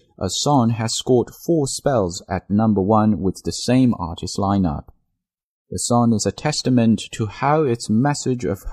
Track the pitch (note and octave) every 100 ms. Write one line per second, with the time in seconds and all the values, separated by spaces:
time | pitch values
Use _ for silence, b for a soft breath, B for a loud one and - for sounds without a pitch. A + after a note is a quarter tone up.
0 | b b F#2+ - C#3+ C#3+ A#2+ A2+ A2+ -
1 | - B2 - - - E3 C#3 - - B2+
2 | F#2 F2 - F#2+ - G2+ A2 G2 F#2+ A2
3 | G#2+ F#2 F#2 - - - - B2+ B2+ -
4 | E2+ E2 - - G2 G2+ F2+ C#2+ - -
5 | _ _ _ _ _ _ - - - A#2+
6 | A#2 G#2+ G2+ - D3+ D3+ - B2+ A2+ G#2
7 | - - G#2 - C3+ D#3 D3 A#2+ - G#2+
8 | C#3 D3 C3+ B2 - G2 -